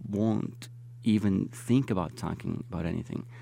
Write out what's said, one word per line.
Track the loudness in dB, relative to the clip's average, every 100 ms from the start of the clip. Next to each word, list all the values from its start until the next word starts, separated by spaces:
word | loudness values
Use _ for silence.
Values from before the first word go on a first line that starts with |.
| -2
won't | 2 4 2 0 -6 -16 -16 -16 -4
even | 4 4 6 2 0
think | -4 4 4 4
about | 0 0 -4
talking | -6 -4 -4 -4 -4
about | -4 -2
anything. | -2 -4 -6 -8 -14